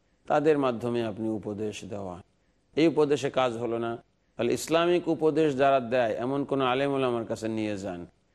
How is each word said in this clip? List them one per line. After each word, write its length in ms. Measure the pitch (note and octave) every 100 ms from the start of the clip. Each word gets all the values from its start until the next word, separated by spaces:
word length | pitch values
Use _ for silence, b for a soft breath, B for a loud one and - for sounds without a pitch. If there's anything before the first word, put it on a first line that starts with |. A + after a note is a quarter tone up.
| _ _ -
তাদের 300 | D3+ D3 D3
মাধ্যমে 460 | C3+ A#2 A#2+ A#2+
আপনি 260 | A2+ G2+ A2
উপদেশ 540 | A2 G#2+ G#2 G#2+ G2+
দেওয়া। 380 | F#2 G2+ G2 F2 - _ _ _ _ -
এই 120 | D#3+
উপদেশে 420 | D3 D3+ C#3+ C3
কাজ 280 | C3 B2+ A2+
হলো 200 | A#2+ A#2
না, 200 | A#2 A#2+ - _ _ -
তাহলে 160 | A#2+
ইসলামিক 540 | B2 - D#3+ E3+ F3 E3
উপদেশ 480 | D#3 D#3 D3 D#3 C3
যারা 240 | C#3 C3+
দেয় 360 | A#2+ B2+ A#2 G#2
এমন 280 | B2 C#3 C#3
কোনো 200 | C#3 C3
আলেম 260 | B2+ C#3+
ওলামার 340 | C#3 C3 A#2+ A2+
কাছে 220 | A2 A2
নিয়ে 300 | A2 G#2+ G#2
যান, 280 | G2 F2 E2+ _ _